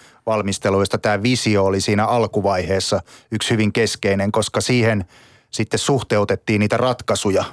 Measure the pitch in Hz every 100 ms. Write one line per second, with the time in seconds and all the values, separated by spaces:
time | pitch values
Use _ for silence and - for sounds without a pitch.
0 | - _ - 107 98 95 104 98 98 110
1 | 110 104 117 127 110 104 98 98 95 104
2 | 107 120 110 107 98 95 85 95 - 98
3 | - - - 107 - 113 107 117 107 -
4 | 98 98 101 107 104 107 101 123 113 107
5 | 92 - - _ _ - - 110 - 135
6 | - 107 101 98 - 104 104 113 127 120
7 | - 101 104 95 -